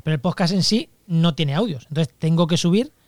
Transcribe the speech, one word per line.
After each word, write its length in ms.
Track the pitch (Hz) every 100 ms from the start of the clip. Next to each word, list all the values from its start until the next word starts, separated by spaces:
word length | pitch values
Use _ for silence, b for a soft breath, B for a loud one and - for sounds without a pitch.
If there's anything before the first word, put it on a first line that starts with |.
Pero 100 | 160 156
el 40 |
podcast 320 | 180 - 170
en 100 | 196
sí 260 | - 214 320 _ -
no 280 | 165 170 143
tiene 200 | 147 143
audios. 300 | 226 131 -
Entonces 240 | 151 160 -
tengo 300 | 160 165 165
que 100 | 170
subir 340 | 170 196 - -